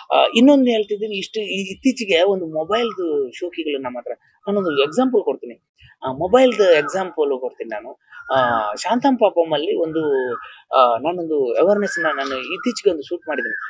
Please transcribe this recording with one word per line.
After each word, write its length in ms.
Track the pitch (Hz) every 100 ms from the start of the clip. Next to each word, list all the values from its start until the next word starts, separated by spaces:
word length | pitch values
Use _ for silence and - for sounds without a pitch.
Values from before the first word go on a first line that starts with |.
| -
ಆ, 140 | 143 - 226
ಇನ್ನೊಂದು 340 | 262 277 247
ಹೇಳ್ತಿದ್ದೀನಿ, 440 | 226 208 208 220
ಇಷ್ಟು 260 | 196 - 220
ಈ-, 320 | 202 190 190
ಇತ್ತೀಚೆಗೆ 500 | 190 262 247 202 165
ಒಂದು 240 | 196 190 165
ಮೊಬೈಲ್‌ದು 840 | 156 160 220 233 190 170 147 127
ಶೋಕಿಗಳು 500 | - 180 170 156 139
ನಮ್ಮ 160 | 131 123
ಹತ್ರ. 140 | 120 117 _ _ 202
ನಾನೊಂದು 340 | 202 180 139
example 400 | 147 156 262 233
ಕೊಡ್ತೀನಿ. 320 | 147 131 120 113 _ _ - _
ಆ, 100 | 135
ಮೊಬೈಲ್‌ದು 600 | 131 180 247 254 214 190
example 680 | 156 151 185 185 160 143 131
ಕೊಡ್ತೀನಿ 300 | 123 - 113
ನಾನು. 280 | 107 117 - _ - -
ಆ, 260 | 135 123 117 104
ಶಾಂತಂ 420 | 104 180 247 277 247
ಪಾಪಂ 360 | 208 170 165
ಅಲ್ಲಿ 220 | 151 175
ಒಂದು, 580 | 214 160 160 151 131 127 117 - - - 135
ಆ, 220 | 120 117
ನಾನೊಂದು 560 | 147 180 165 151 127
awareness 440 | 117 170 208 196 175
ನ 40 |
ನಾನು 340 | 160 139 139 131
ಇತ್ತೀಚೆಗೆ 520 | 127 185 247 226 196
ಒಂದು 120 | 160
shoot 260 | 135 175 160
ಮಾಡಿದ್ದೀನಿ. 260 | 139 113 - -